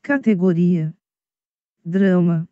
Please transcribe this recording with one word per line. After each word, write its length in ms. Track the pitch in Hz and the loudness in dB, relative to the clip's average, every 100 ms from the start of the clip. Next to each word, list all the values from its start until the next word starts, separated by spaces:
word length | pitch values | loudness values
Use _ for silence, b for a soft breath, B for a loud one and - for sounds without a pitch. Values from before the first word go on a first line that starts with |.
Categoria: 920 | - 285 220 190 185 170 175 175 156 - _ _ _ _ _ _ _ _ | -4 -2 0 0 0 2 0 0 -4 -10 _ _ _ _ _ _ _ _
drama. 640 | 165 190 196 180 175 165 170 | -6 0 2 2 2 -2 -6